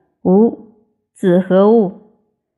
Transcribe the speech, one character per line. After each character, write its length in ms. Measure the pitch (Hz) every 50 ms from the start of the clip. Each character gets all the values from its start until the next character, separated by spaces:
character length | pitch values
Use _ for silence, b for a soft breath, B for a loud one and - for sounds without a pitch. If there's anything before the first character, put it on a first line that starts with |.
| _ _ _ _ -
：“吾。” 480 | 180 185 202 226 233 - - - - _ _ _ _ _ _ _ _ _
子 260 | - - 190 175 185
何 320 | 185 190 180 190 196 208
恶？ 220 | 226 233 208 180 - - - _ _ _ _ _ _ _ _ _ _